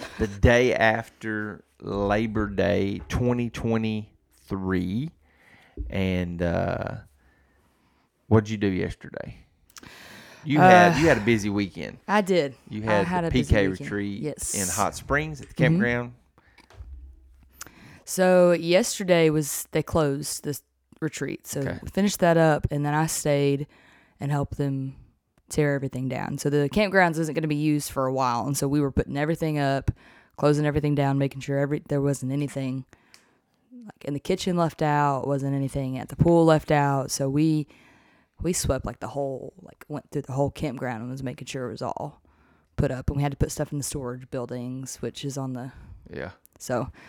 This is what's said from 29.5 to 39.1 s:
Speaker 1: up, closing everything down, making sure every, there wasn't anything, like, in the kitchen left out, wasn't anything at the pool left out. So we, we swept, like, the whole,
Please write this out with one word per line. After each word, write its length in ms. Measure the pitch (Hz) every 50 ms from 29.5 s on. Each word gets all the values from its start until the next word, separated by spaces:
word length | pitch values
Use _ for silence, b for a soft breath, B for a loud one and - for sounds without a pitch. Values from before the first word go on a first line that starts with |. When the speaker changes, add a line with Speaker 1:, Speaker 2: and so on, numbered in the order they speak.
| 151 147
Speaker 1:
up, 320 | 143 139 135 135 - - - b b b b b b b b
closing 300 | - - 147 147 147 151
everything 300 | 147 143 151 147 147 147
down, 220 | 147 139 139 139
making 220 | 139 139 135 - 135
sure 160 | 131 143 139 139
every, 220 | 143 139 147 - -
there 140 | - 147 143
wasn't 300 | 139 143 139 - 135 127 135
anything, 500 | 143 147 131 - 139 135 131 127 135 127 _ b b b b b b b b b b b b _ _ _ _ 254 247 233
like, 180 | 208 - _ -
in 80 | - 147
the 60 | 139
kitchen 380 | - - 190 180 - 196 175
left 240 | 175 170 151 - -
out, 460 | 156 151 147 147 147 143 139 131 -
wasn't 260 | 135 143 139 139 139 139
anything 440 | 139 139 131 - 139 135 131 131
at 120 | 127 - -
the 60 | -
pool 280 | - - 170 170 170 165
left 260 | 160 156 151 - -
out. 400 | 156 147 143 143 139 139 131 -
So 180 | - - 139 135
we, 380 | 135 147 156 160 156 151 147 b b b b b b b b b b b b b b b
we 100 | - 170
swept, 340 | 175 - - - 139 127 -
like, 140 | 107 - -
the 80 | -
whole, 440 | 113